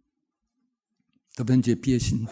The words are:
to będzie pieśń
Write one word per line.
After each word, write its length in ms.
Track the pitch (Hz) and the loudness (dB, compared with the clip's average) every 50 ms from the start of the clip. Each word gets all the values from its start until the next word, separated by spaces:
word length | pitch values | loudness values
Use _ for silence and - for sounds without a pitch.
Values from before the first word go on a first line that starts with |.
| _ _ _ _ _ _ _ _ _ _ _ _ _ _ _ _ _ _ _ _ _ _ _ _ _ _ - | _ _ _ _ _ _ _ _ _ _ _ _ _ _ _ _ _ _ _ _ _ _ _ _ _ _ -10
to 80 | - 123 | -6 -2
będzie 320 | 110 131 127 117 120 113 | 2 2 2 4 2 0
pieśń 500 | - - 135 127 120 - - - 113 113 113 | 0 0 0 0 0 0 -2 -2 -4 -4 -8